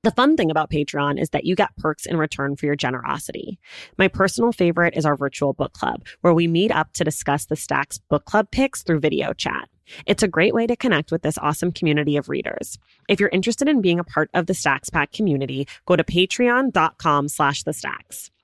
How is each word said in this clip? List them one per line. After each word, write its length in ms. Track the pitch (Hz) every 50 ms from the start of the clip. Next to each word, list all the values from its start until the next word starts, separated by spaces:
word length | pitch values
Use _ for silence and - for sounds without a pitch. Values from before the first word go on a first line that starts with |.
| -
The 80 | 226
fun 260 | - - 254 294 320
thing 140 | 311 196 160
about 180 | 156 160 151 -
Patreon 500 | 160 156 147 - - 147 143 143 143 135
is 120 | 160 -
that 140 | - - -
you 100 | 160 185
get 200 | - 202 - _
perks 280 | - - 160 151 - -
in 120 | - 175
return 380 | 165 156 151 - - 139 139 143
for 120 | 135 -
your 80 | 147 147
generosity. 840 | 143 - 127 127 123 123 139 - 156 - - - - - - 185 _ _ - - - - - _
My 100 | - 190
personal 440 | 190 - - 190 196 - - 233 240
favorite 440 | 226 - 185 170 170 175 170 170 -
is 80 | - 156
our 120 | 151 143
virtual 380 | 127 139 139 - - 143 139 135
book 200 | - 135 - _
club, 320 | - - - 58 - - - - _
where 120 | - 175 170
we 120 | 165 170
meet 220 | 170 165 170 196 220
up 240 | - 156 160 _ _
to 100 | - 175
discuss 420 | 156 147 - - - 139 147 -
the 100 | _ 151
Stacks 420 | - - - 143 131 143 _ -
book 280 | - _ _ - 147 _
club 260 | - - 208 208 _
picks 320 | - - 269 269 - - -
through 160 | - 165 151
video 340 | 139 151 - 69 - - -
chat. 340 | - - - - 67 - _ _ _ _ _ - - -
It's 160 | - 202 -
a 60 | 214
great 260 | 196 165 165 175 208 -
way 140 | 226 233
to 80 | 233 240
connect 360 | - - 254 190 147 151 -
with 120 | 165 165 -
this 160 | 151 156 -
awesome 320 | - 147 151 - - 175
community 460 | 170 - - 160 151 151 147 147 147
of 120 | 143 135 -
readers. 480 | 71 - - - - - - - - - _ _ _ _ _ -
If 100 | 202 -
you're 100 | 202 -
interested 380 | - 190 185 233 226 - 277
in 140 | 294 302 247
being 160 | 196 180 170
a 60 | 175 175
part 260 | - - 151 156 - -
of 100 | - 202
the 80 | 170 190
Stacks 380 | - - 147 135 131 - -
Pack 200 | - 165 143 -
community, 560 | - - 214 190 143 135 135 131 131 135 143 - - - _
go 80 | - 180
to 80 | 165 160
patreon 680 | - - 175 185 185 - - 247 240 240 247 269 262
dot 280 | - 185 160 165 _ _
com 280 | - 165 147 143 143
slash 360 | 147 - - 151 139 139 - -
the 100 | - 156
stacks. 560 | - - - - - - _ - - - - _ _